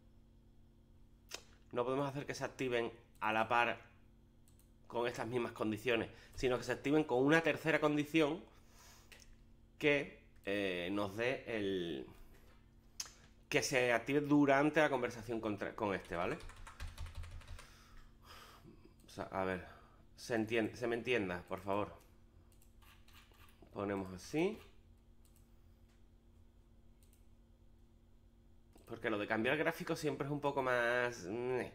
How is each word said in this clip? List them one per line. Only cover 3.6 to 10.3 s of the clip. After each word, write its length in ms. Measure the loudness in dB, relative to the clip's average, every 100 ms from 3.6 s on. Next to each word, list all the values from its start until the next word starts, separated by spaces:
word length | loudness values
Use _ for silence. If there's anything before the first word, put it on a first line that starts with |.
| 2 0 -10 -20 -20 -20 -20 -20 -20 -20 -20 -20 -6
con 200 | -2 -2
estas 200 | -2 -2
mismas 260 | -2 -2
condiciones, 580 | -2 -2 0 2 2 0 -8 -14
sino 220 | -2 0 0
que 80 |
se 80 | 0
activen 320 | -2 2 2
con 200 | 4 4
una 180 | 6 6
tercera 380 | 4 2 2 4
condición 640 | 4 2 2 4 4 0 -8 -20 -20 -20 -20 -20 -20 -20 -20 -20 -20 -20 -20 0
que, 440 | 2 2 0 -12 -20